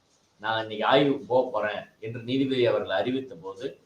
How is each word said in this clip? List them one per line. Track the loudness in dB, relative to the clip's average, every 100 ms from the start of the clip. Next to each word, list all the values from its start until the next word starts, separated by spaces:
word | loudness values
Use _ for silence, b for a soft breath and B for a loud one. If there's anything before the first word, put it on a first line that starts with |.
| _ _ _ _
"நான் | -4 -2
இன்னைக்கு | -4 -2 4
ஆய்வுக்கு | 6 4 2 2
போக | 2 2
போறேன்" | 0 -2 -4 -10 _
என்று | -12 -10
நீதிபதி | -4 -2 0 2 4
அவர்கள் | 2 0 0
அறிவித்த | 0 -2 -6
போது, | -12 -14 -10 -12 -12